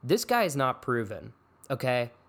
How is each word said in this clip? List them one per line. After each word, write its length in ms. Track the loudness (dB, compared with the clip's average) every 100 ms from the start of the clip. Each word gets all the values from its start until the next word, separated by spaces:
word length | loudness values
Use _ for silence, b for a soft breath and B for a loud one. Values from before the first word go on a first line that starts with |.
"This 220 | 2 0
guy 200 | 2 2
is 120 | 2 2
not 260 | 0 0
proven," 520 | -2 0 -2 -8 -12 -20 _ _ -6
okay? 420 | -2 2 0 0 -8